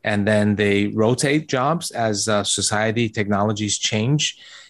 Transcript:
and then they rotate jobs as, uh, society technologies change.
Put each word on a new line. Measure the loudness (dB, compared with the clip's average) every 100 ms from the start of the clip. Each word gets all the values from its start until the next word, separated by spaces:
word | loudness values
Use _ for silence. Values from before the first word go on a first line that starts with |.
and | -2 0 2
then | 2 2 2
they | 2 2 0
rotate | 2 2 2 2 0 0
jobs | -2 0 -2 -4
as, | -4 -2 -2 0
uh, | 0
society | 0 -2 -2 0 0 0 -2
technologies | -2 -2 0 0 -2 -4 -2
change. | -2 -2 0 0 -2 -6 -20 -20 -20